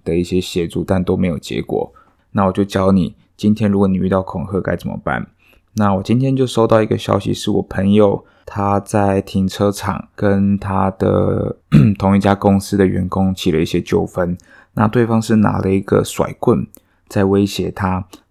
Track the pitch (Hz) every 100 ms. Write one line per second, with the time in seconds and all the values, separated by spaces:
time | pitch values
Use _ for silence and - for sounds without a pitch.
0 | - 85 87 92 - 90 85 - 80 92
1 | 90 92 92 73 - 57 - 50 - _
2 | _ _ _ 107 95 95 98 98 95 98
3 | 82 - _ _ 104 107 107 98 98 92
4 | 92 95 95 87 95 95 - 87 - -
5 | - 62 - _ _ _ _ - 104 95
6 | 98 117 135 135 127 - 113 113 107 107
7 | - 104 104 101 - 98 92 - 98 104
8 | 101 101 - _ - 104 101 101 98 107
9 | 101 98 - 98 95 - 101 98 101 85
10 | - - 104 98 101 98 101 95 98 -
11 | 98 95 95 98 98 - _ 147 123 98
12 | 98 98 101 98 101 98 - 101 95 95
13 | 92 95 95 92 95 78 85 87 - 92
14 | 87 - 87 87 _ - _ - 107 123
15 | 117 113 110 110 101 98 98 98 98 101
16 | - - - - - 76 - - _ _
17 | _ 107 98 101 101 - 87 - 95 92
18 | 92 - _